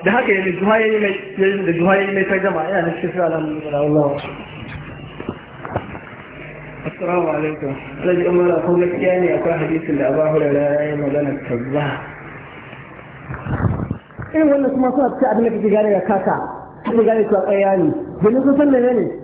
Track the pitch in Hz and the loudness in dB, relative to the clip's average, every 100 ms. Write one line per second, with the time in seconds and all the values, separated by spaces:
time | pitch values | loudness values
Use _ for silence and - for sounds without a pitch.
0 | 175 233 254 196 190 175 196 220 220 214 | 2 2 2 0 0 0 2 4 4 2
1 | 202 190 - - 190 196 175 165 175 196 | 0 -2 -8 0 2 2 0 2 4 4
2 | 196 196 185 190 190 165 160 196 170 170 | 2 0 0 0 0 -2 -2 0 -2 -2
3 | 175 180 165 160 156 156 151 143 147 151 | -4 0 0 0 -4 -6 -4 -2 2 4
4 | 143 143 - - - - - - - - | 2 -2 -8 -14 -16 -16 -14 -14 -14 -16
5 | - - - - - - - - - - | -16 -12 -12 -12 -16 -16 -8 -8 -8 -14
6 | - - - - - - - - 156 - | -16 -18 -18 -16 -16 -16 -16 -12 -12 -6
7 | 175 180 160 151 156 151 143 135 - - | -2 0 0 0 -2 -4 -6 -8 -12 -4
8 | 180 175 175 175 175 170 180 175 175 - | 0 2 4 4 4 2 2 2 2 2
9 | 185 180 175 151 170 160 151 156 156 143 | 2 2 2 2 0 0 0 -2 0 0
10 | 131 151 156 156 147 143 143 147 151 147 | 2 2 2 2 2 2 2 0 0 -2
11 | 143 147 143 139 - 120 131 143 139 131 | 0 0 0 -4 -4 -4 -2 -2 -2 -6
12 | - - - - - - - - - - | -10 -16 -16 -16 -18 -18 -18 -18 -18 -20
13 | - - - - - - - - - - | -18 -18 -14 -12 -6 -2 0 -2 -4 -8
14 | - - - 311 311 277 269 254 254 254 | -10 -16 -2 2 4 4 2 2 2 2
15 | 254 - 254 214 233 202 202 208 214 196 | 0 2 2 4 2 2 2 4 4 2
16 | - 196 196 143 127 - - - - 226 | 2 0 2 -2 -4 -10 -14 -10 0 4
17 | 214 226 208 202 190 196 196 190 156 - | 4 4 4 2 2 2 4 4 2 0
18 | - - 208 247 277 277 294 262 247 240 | -6 0 2 4 4 4 4 4 4 2
19 | 156 - | 0 -6